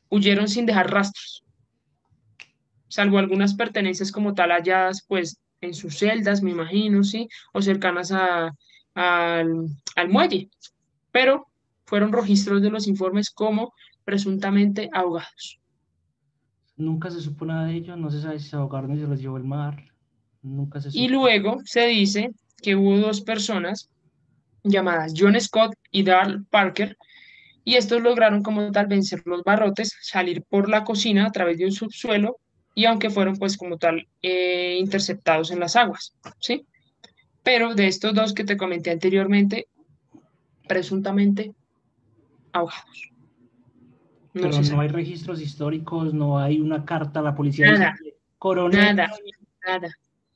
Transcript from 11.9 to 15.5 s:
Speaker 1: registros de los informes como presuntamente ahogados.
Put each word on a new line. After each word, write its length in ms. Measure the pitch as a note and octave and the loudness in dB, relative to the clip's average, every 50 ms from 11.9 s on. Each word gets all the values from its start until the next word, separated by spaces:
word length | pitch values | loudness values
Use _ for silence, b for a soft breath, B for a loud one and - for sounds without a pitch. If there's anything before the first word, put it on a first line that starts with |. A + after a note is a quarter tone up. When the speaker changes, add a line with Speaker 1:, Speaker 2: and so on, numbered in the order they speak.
| G#3+ G#3 G#3 G#3+ | 0 2 2 2
Speaker 1:
registros 500 | G#3 A#3+ A#3 G3+ G3+ G3 - G3 G3+ G3+ | 2 0 2 4 2 2 4 2 2 2
de 80 | G3+ G#3 | 2 2
los 160 | G#3+ A3 G3+ | 0 -2 -2
informes 440 | G#3 G3 G3 F#3 F#3 F#3 G#3 G#3 - | -2 -2 -2 -2 -2 -2 -2 -4 -4
como 420 | _ - G#3+ A3 G#3+ G#3+ A#3 A#3+ b b b b b b - | _ -4 -2 -2 0 -2 -4 -6 b b b b b b -8
presuntamente 840 | - G3+ G3 G3 G3 F#3+ G3 G3 G3 G3 G3+ G3+ G#3 G3+ G#3+ G#3 - | -4 -4 -2 -2 -2 -4 -2 -2 0 2 2 2 2 0 -2 -6 -4
ahogados. 680 | G#3 F#3+ F#3 F3 E3 E3+ - - _ - - - | -4 -2 -2 -2 -4 -6 -8 -12 _ -20 -20 -20